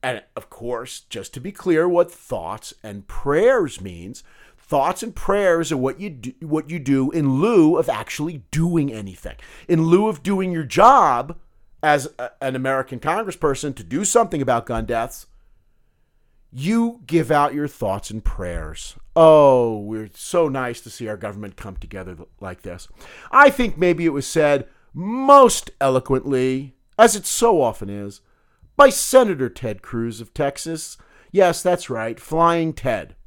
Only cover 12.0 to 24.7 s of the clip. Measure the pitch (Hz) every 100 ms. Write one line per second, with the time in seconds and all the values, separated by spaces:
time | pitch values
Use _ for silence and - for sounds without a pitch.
12 | 127 - 123 _ 135 131 131 135 131 123
13 | 156 180 214 - 156 135 151 127 87 131
14 | 208 233 233 160 131 120 113 113 110 117
15 | 113 - - _ _ _ _ _ _ _
16 | _ _ _ _ _ 127 151 226 233 233
17 | 143 165 131 151 147 143 147 - 107 98
18 | - 110 - - 90 85 78 80 - -
19 | - - 160 156 143 127 117 110 104 110
20 | 107 - - 175 160 135 127 120 - -
21 | 113 104 107 101 104 - 107 92 - 98
22 | 90 87 - _ 98 92 - 90 - -
23 | - - - 254 285 277 240 151 180 165
24 | 165 143 131 165 151 143 113